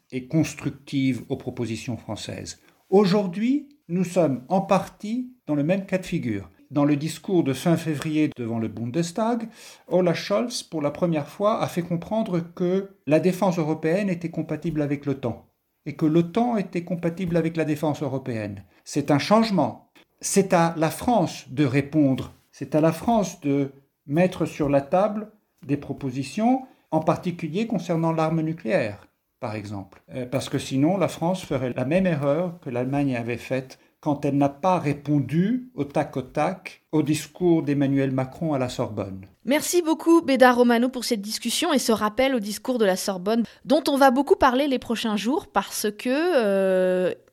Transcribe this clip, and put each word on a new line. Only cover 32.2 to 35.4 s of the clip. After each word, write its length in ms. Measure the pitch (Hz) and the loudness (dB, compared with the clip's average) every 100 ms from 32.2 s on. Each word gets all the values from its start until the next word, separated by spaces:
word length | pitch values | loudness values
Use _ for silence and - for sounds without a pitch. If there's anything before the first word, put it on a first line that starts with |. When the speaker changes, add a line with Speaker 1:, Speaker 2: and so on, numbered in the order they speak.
| 143 151 180 170 | 0 0 -2 -6
Speaker 1:
que 100 | 143 | -6
l'Allemagne 440 | 120 127 143 143 123 | -4 -2 0 0 -2
avait 220 | 117 117 | -2 -6
faite 400 | - 131 131 - _ _ | -4 -6 -6 -14 _ _
quand 240 | 156 143 | -4 -2
elle 140 | 147 139 | 0 2
n'a 120 | 139 | 2
pas 280 | - 190 180 | 2 0 2
répondu 920 | 143 - 143 147 117 156 | 0 -4 0 0 2 0